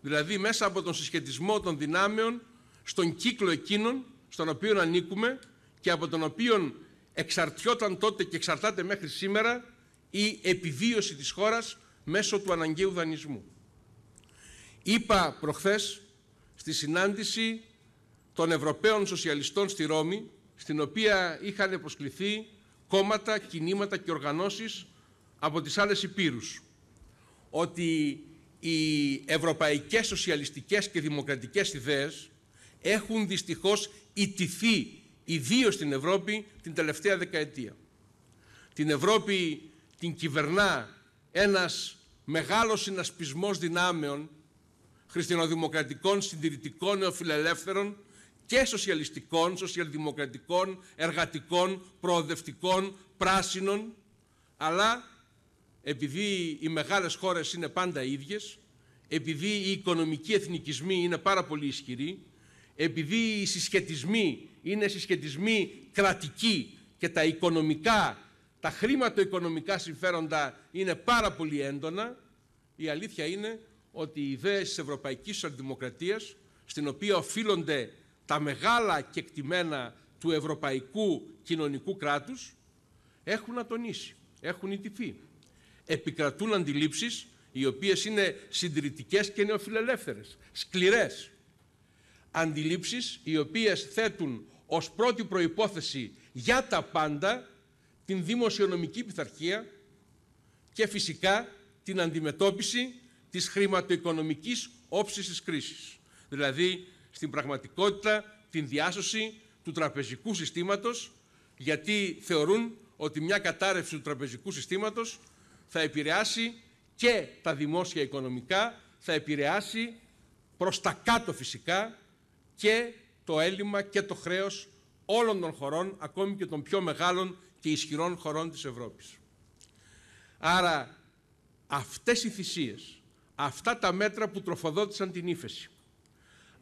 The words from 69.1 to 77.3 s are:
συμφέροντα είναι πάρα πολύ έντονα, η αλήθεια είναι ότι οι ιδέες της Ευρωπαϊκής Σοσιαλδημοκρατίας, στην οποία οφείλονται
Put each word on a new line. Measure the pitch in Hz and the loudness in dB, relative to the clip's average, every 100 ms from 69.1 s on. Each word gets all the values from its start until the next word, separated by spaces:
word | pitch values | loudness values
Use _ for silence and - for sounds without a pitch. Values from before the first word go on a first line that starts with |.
| - 190 185 170 160 160 190 | 2 2 2 -2 -4 -2 -4
συμφέροντα | 170 143 185 175 160 156 143 - - | -4 -4 -2 0 0 0 -2 -4 -12
είναι | 175 190 | -4 -2
πάρα | 165 - 240 214 | -2 4 4 4
πολύ | 147 160 147 | 0 -4 -2
έντονα, | 139 139 156 180 226 247 - _ _ _ _ _ | -2 -4 -6 -4 -6 -10 -20 _ _ _ _ _
η | 160 | -4
αλήθεια | 151 208 - 156 | -4 -6 -6 -4
είναι | 190 208 226 - _ _ | -4 -6 -8 -14 _ _
ότι | - 156 147 | -10 -8 -4
οι | 143 | -4
ιδέες | 135 175 196 185 | -2 0 0 -2
της | - | -6
Ευρωπαϊκής | 143 139 139 127 - | -6 -6 -6 -8 -8
Σοσιαλδημοκρατίας, | 208 170 131 135 131 127 - 170 214 220 - _ _ | -6 -8 -8 -8 -6 -8 -6 -4 -4 -6 -18 _ _
στην | - - 147 | -12 -4 -4
οποία | 135 202 185 | -2 2 2
οφείλονται | - | 2